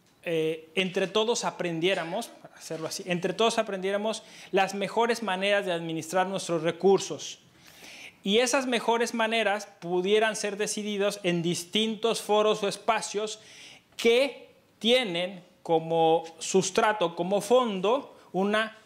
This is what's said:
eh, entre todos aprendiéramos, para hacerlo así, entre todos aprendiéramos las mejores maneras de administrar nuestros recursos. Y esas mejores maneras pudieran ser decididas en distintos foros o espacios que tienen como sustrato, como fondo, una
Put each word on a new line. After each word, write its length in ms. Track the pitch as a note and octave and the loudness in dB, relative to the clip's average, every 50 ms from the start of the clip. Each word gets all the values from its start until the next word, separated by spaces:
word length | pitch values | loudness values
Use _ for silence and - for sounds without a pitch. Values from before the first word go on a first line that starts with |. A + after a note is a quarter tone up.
| _ _ _ _ - | _ _ _ _ -6
eh, 440 | F3+ E3 D#3+ D#3 D#3 E3 D#3+ - - - | -2 -2 0 0 0 -2 -6 -10 -6 -4
entre 320 | G3 F#3+ F#3+ E3+ G3 F#3 | -4 -2 -2 -2 -2 -2
todos 380 | F3 - A3 A3 A3+ A#3 A3+ - | 0 0 0 0 2 0 -2 -2
aprendiéramos, 840 | F3+ E3 - F3+ F3 E3 E3 D#3+ F#3 G3 F#3 E3 E3 F3+ A3 A#3 - | -4 -4 -4 -4 -4 -2 0 0 0 0 0 -2 -4 -6 -6 -8 -10
para 260 | - - - - - | -14 -20 -20 -20 -20
hacerlo 320 | - - - E3 D#3 D#3+ | -18 -14 -12 -10 -8 -8
así, 160 | D3 - - G3 | -8 -8 -8 -6
entre 280 | F3+ F3+ F3 F3+ F3+ F3 | -4 -2 -2 -2 -2 0
todos 240 | F3 A3 A#3 A3+ A3+ | 2 2 2 2 0
aprendiéramos 640 | A3 G#3+ G3 F#3+ F3+ F#3+ G3 G3+ G#3 A3 G#3+ - - - - - - - | -2 -2 -4 -4 -4 -2 -2 -2 -2 -4 -6 -6 -10 -16 -20 -20 -8 -2
las 220 | - F#3+ F#3+ F#3 G3+ | 2 2 2 2 0
mejores 480 | G3+ G3 F3+ - A3 A#3 A#3 A#3 A3+ | -4 -4 -2 0 0 2 2 0 -2
maneras 440 | A3+ G3 F#3 F#3 G3 G3+ G3+ G3+ G3 | -4 -4 -2 0 0 2 2 2 0
de 60 | F#3 | 0
administrar 540 | F3 E3 E3 E3 D#3+ D#3+ D3 - F3 F#3 F#3 | -2 -4 -4 -6 -6 -6 -6 -2 0 0 0
nuestros 360 | F#3+ G3 F3+ F#3 - E3+ E3 | 0 -2 -4 -4 -2 -2 -2
recursos. 800 | D#3 E3+ E3 - - F#3+ G3 F3+ - - D#3 C3 - - - - _ _ _ _ - - - - - - - - - - - _ | 0 -2 0 2 4 6 6 4 2 -2 -10 -10 -12 -12 -14 -16 _ _ _ _ -20 -20 -20 -20 -20 -20 -20 -20 -20 -20 -16 _
Y 160 | - F#3+ G3+ A3+ | -2 2 2 4
esas 280 | B3+ A#3+ C#4+ C#4 C4 | 4 4 2 0 0
mejores 460 | B3+ B3 G#3+ - - A#3 A#3 A#3 A#3 | 0 -2 0 2 2 2 2 0 0
maneras 560 | A#3+ A#3 A3+ A3 A3+ A#3 A3 G3+ G3+ G#3 - - - _ | 0 -2 0 0 2 2 2 2 0 -2 -4 -10 -16 _
pudieran 540 | - E3+ F3+ F3+ F3+ G3 G#3 G#3+ A3 A3 G#3 | -6 -2 -2 0 2 4 4 4 4 2 0
ser 220 | - - G#3 G3+ | -2 -4 -6 -4
decididas 640 | G3 G#3+ F#3 - G#3+ G3+ G#3 G#3 G3 G3 G3+ G3 - - | -4 -4 -4 -4 -4 -4 -4 -2 0 0 -2 -2 -2 -2
en 180 | F3+ F3 F3 | 0 0 0
distintos 800 | E3 F3 E3+ - - - - G#3+ A3 A3 A3 G3+ A3+ A#3 G#3 - | 0 -2 -2 -4 -4 -4 -2 0 0 -2 -2 -2 -2 -2 -2 -2
foros 400 | - - G#3 G#3+ G#3+ G#3+ G#3 G#3+ | 0 2 2 4 4 4 2 0
o 60 | G#3 G3+ | -2 -4
espacios 720 | F3+ - - - A3 G#3+ - - - G3+ A3 G#3+ - - - - - - - - - - _ _ _ - | -4 -2 -2 -2 0 0 -2 -4 -4 -4 -6 -6 -8 -12 -18 -20 -20 -20 -20 -20 -20 -20 _ _ _ 0
que 560 | - A#3 A#3 B3 C4+ C#4 - - - - - _ _ _ _ - | 4 4 4 4 2 0 -2 -8 -18 -20 -20 _ _ _ _ -2
tienen 640 | - A3 A#3+ B3+ B3+ G3+ E3+ E3+ F3+ F#3+ G3+ F3 - - _ _ | 2 4 4 4 2 0 -2 -4 -4 -4 -8 -12 -18 -20 _ _
como 640 | - - E3 D#3+ E3 E3 E3 E3 D#3+ D#3+ E3 E3+ E3 - - - | -2 0 0 0 0 0 2 4 4 6 4 4 0 -4 -12 -10
sustrato, 800 | - - - F#3+ F#3 - - A3+ A3+ G#3+ G#3+ - F3 E3+ E3+ | -4 0 2 2 2 2 2 2 2 2 2 2 0 -2 -2
como 260 | - E3+ F#3 G3+ G3+ | -4 -2 0 -2 -2
fondo, 720 | G3 - A#3+ B3+ B3+ A3+ G3+ F#3 F#3 G3+ A#3+ C#4+ - - - - - - | 2 4 4 4 4 2 0 0 0 0 0 0 -2 -6 -16 -20 -16 -6
una 460 | - F3+ F#3+ G3+ G#3 G#3+ A3 G#3+ - - - | -4 -2 0 2 2 0 0 -2 -6 -10 -4